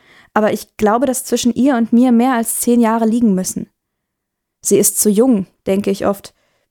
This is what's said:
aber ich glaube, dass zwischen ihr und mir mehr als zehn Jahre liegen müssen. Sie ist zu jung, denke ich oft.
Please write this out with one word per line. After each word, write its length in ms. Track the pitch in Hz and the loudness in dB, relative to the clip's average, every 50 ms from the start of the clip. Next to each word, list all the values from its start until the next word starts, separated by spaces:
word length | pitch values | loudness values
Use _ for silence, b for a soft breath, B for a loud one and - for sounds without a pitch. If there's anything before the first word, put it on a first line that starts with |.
| b b b b b b | b b b b b b
aber 220 | b 214 214 208 - | b 0 0 0 -2
ich 240 | 208 - - _ - | -4 -8 -14 _ -2
glaube, 260 | 214 202 214 240 285 | 0 2 2 2 0
dass 200 | 262 247 - - | -2 -4 -6 -4
zwischen 280 | - 240 247 - 240 | -4 -4 -2 0 0
ihr 240 | 226 - 247 294 262 | 0 2 0 0 2
und 160 | 233 233 220 | 0 0 2
mir 180 | 240 233 254 262 | 2 2 4 4
mehr 220 | 233 226 240 262 | 4 2 2 2
als 280 | 254 226 226 - - - | 0 -2 -4 -4 -6 -4
zehn 200 | - 240 240 240 | 0 0 2 2
Jahre 240 | 233 220 226 233 226 | 2 2 0 0 0
liegen 300 | 220 220 247 233 214 190 | 0 0 0 2 0 0
müssen. 340 | 180 185 - - 190 - - _ _ _ _ _ _ _ _ _ _ _ _ _ _ _ _ _ _ | 0 -4 -6 -8 -10 -12 -12 _ _ _ _ _ _ _ _ _ _ _ _ _ _ _ _ _ _
Sie 160 | - - 202 135 | -4 0 0 2
ist 200 | 202 - - - | 2 0 -2 0
zu 120 | - 214 | 0 2
jung, 360 | 202 208 240 269 240 196 180 - _ _ _ | 2 2 2 2 2 0 -2 -8 _ _ _
denke 240 | - 190 196 202 202 | -4 -4 -2 -2 -4
ich 160 | 196 - - | -4 -2 -2
oft. 280 | 196 202 - - - _ _ _ _ _ _ _ _ | -4 -4 -4 -10 -20 _ _ _ _ _ _ _ _